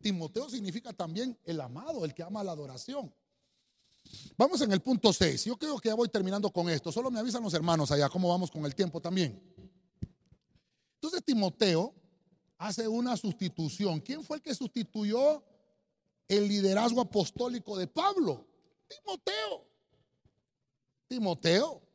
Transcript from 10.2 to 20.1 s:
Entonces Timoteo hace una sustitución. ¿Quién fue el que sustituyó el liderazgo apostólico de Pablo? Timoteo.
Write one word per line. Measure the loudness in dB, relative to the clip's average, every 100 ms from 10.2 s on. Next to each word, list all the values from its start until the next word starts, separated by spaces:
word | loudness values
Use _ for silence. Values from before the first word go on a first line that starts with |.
| _ _ _ _ _ _ _
Entonces | _ -6 -4
Timoteo | 0 2 2 4 4 4 0 -6 _ _ _ _ _ _
hace | -6 -4 -2
una | 0 0 0
sustitución. | -2 -4 -4 -2 -4 -2 -2 -2
¿Quién | -4 -10
fue | -8 -10
el |
que | -6
sustituyó | -6 -6 -6 -6 -4 -2 4 4 2 -4 _ _ _ _ _ _ _ 0
el | 2 4
liderazgo | 4 4 4 4 2
apostólico | 2 0 0 -2 -4 -4 -6 -6
de | -4
Pablo? | 0 2 2 2 0 -8 _ _ _ _
Timoteo. | -14 -10 -6 -4 -4 -4 -8 -12 _ _ _ _